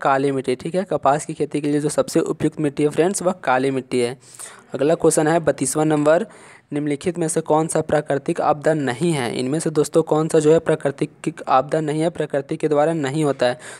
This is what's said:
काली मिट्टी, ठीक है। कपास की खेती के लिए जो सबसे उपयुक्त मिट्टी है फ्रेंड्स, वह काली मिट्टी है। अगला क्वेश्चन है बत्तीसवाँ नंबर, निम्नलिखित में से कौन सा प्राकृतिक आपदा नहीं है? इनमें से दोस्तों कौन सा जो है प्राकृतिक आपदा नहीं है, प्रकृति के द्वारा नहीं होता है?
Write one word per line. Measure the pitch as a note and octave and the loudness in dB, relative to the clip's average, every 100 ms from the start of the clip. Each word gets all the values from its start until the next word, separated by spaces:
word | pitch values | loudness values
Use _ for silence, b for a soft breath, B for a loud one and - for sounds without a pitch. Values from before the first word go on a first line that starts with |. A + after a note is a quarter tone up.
काली | D3+ C3+ C#3 | 0 2 0
मिट्टी, | C3+ C3 B2+ | -2 -2 -4
ठीक | E3 F3+ | -4 -4
है। | F#3+ | -4
कपास | D3 C3+ D3 - | 0 2 0 -2
की | |
खेती | D#3 C#3+ D3 | -6 -4 -4
के | D3 | -2
लिए | D3 | 0
जो | D3 | 0
सबसे | C#3+ C3 E3 | -2 0 0
उपयुक्त | - D3+ D#3 - | 0 0 -2 -2
मिट्टी | D3+ C#3+ | -4 0
है | D3 | 0
फ्रेंड्स, | D3 E3+ G3 | 2 0 2
वह | F3 F#3 | -2 -2
काली | - B2+ C3 | 0 2 2
मिट्टी | C3 B2+ B2+ | -2 -2 -2
है। | A#2+ B2+ B B B B B | -2 -4 B B B B B
अगला | C3+ C#3 D#3+ | -2 0 2
क्वेश्चन | D#3+ D3+ D3+ | 2 4 2
है | E3+ | 2
बत्तीसवाँ | D#3 C3+ C3 D#3 D#3 | 2 0 0 0 0
नंबर, | D3+ D3 E3 G#3+ B B B - | 2 4 4 2 B B B -10
निम्नलिखित | D3 D3 C#3+ F#3 E3+ | -6 -4 -4 -4 -4
में | E3 | -2
से | E3 | -2
कौन | D#3+ D3+ D#3+ | 2 2 2
सा | D#3+ | -2
प्राकृतिक | D#3 D3+ D3+ C#3+ - A#2 | 0 -2 0 -4 -2 -2
आपदा | - D3+ D3 | 0 0 0
नहीं | D#3+ C3+ A#2+ E3+ | 0 0 -2 0
है? | D#3 A#2+ - | 0 -2 -4
इनमें | B2+ D#3 | -4 -2
से | E3 | -2
दोस्तों | D3+ D3 E3 | 0 0 2
कौन | D#3 D#3 D#3 | 2 0 2
सा | D#3+ | 2
जो | D3+ | 4
है | D#3+ | 4
प्राकृतिक | E3 D#3 C#3+ C#3 D3 _ - D#3 - | 2 -2 -2 -4 -8 _ -10 -8 0
आपदा | C3 C#3+ D#3+ | 0 2 -2
नहीं | D3+ D3+ | -2 -2
है, | D#3+ | -2
प्रकृति | E3 D3+ C#3+ C#3 D#3 | -2 -4 -4 -4 -4
के | D3+ | 0
द्वारा | D3 D3+ | 2 2
नहीं | E3 C3+ D3+ | 0 -4 -2
होता | D3+ C3+ B2 | 0 0 0
है? | B2+ B B | -2 B B